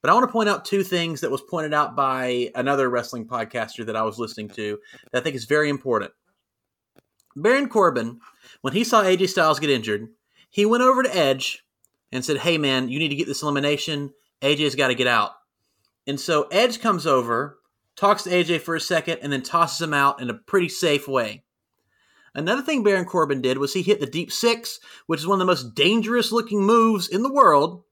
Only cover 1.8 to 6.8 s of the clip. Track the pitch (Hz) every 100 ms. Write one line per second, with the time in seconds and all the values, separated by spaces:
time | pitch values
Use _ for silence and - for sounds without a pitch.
1.8 | 147 123 135 131 127 123 120 127 127 139
2.8 | 131 123 117 123 113 123 110 120 110 -
3.8 | 110 110 110 107 113 - 107 101 107 104
4.8 | - - - 127 156 135 110 151 147 143
5.8 | 135 110 98 _ _ _ _ _ _ _